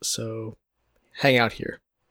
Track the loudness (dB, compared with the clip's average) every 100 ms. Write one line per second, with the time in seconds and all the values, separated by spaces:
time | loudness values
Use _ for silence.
0 | -6 -4 -6 -8 -10 -12 _ _ _ _
1 | _ 0 4 4 4 0 -8 -10 _ _
2 | _